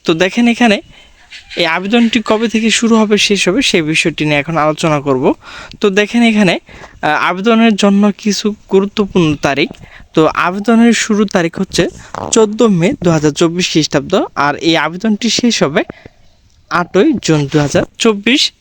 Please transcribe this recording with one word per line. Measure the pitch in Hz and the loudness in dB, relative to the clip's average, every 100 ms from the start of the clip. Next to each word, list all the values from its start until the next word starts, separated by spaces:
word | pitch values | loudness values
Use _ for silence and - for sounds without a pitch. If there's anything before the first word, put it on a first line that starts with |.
তো | - | -2
দেখেন, | 165 185 240 240 | 0 0 2 0
এখানে | 233 240 214 - - - _ _ - - - | 2 2 0 -4 -20 -20 _ _ -20 -12 -4
এই | 165 | -2
আবেদনটি | 165 196 240 226 233 | -2 0 2 2 0
কবে | - 220 226 | -2 -2 0
থেকে | 220 220 | 0 0
শুরু | - 226 | 0 2
হবে, | 226 214 208 | 2 2 0
শেষ | - 196 | 0 0
হবে, | 185 214 | 0 0
সেই | - 185 | 0 0
বিষয়টি | 156 160 170 151 | 0 -2 -2 -2
নিয়ে | 151 147 | -2 -2
এখন | 143 160 | -2 0
আলোচনা | 151 151 170 147 | 0 0 -2 0
করব। | 143 127 160 311 - - - - | 0 0 0 -2 -10 -20 -20 -2
তো | 208 | 0
দেখেন, | 190 208 233 | 0 0 2
এখানে, | 233 214 190 | 2 4 2
আহ, | 226 _ - - - 151 147 | 0 _ -20 -20 -6 -2 0
আবেদনের | 151 180 214 226 226 | -2 -2 0 4 4
জন্য | 202 202 196 208 - | 2 2 4 2 0
কিছু | 214 196 214 208 - | -4 -2 -4 -6 -2
গুরুত্বপূর্ণ | 190 202 - 196 190 160 143 | 0 0 -4 -2 0 0 0
তারিখ। | 151 139 160 - - - - | -2 -2 -4 -6 -20 -20 -4
তো | - 156 - | 2 2 2
আবেদনের | 165 196 202 226 233 | -4 -2 0 4 4
শুরু | 220 - 208 208 | 2 0 0 0
তারিখ | 190 170 - | 0 -2 -4
হচ্ছে | 190 - 196 - - - - | -4 -2 -2 -6 -16 -12 -2
চোদ্দ | 226 214 214 233 | 0 0 2 0
মে | 180 180 294 | 2 0 0
দু | 175 | 0
হাজার | 160 147 | 2 0
চব্বিশ | 147 170 170 180 | 0 -2 0 -2
খ্রিস্টাব্দ, | 165 147 156 139 202 339 | -2 0 -4 -2 -4 -2
আর | - 143 143 | -2 -2 0
এই | 165 160 | -2 0
আবেদনটি | 151 180 220 202 233 | -2 -4 -2 -2 -2
শেষ | - 240 - | -2 -2 0
হবে | 156 170 339 - - _ _ _ _ _ _ | 0 -2 -4 -12 -20 _ _ _ _ _ _
আটই | 160 175 180 285 214 | -4 0 0 2 0
জুন | - 156 139 | 0 0 0
দু | 156 | 0
হাজার | 143 180 - - | 0 -2 -4 -2
চব্বিশ | 226 202 220 277 - _ | -2 0 -2 0 -2 _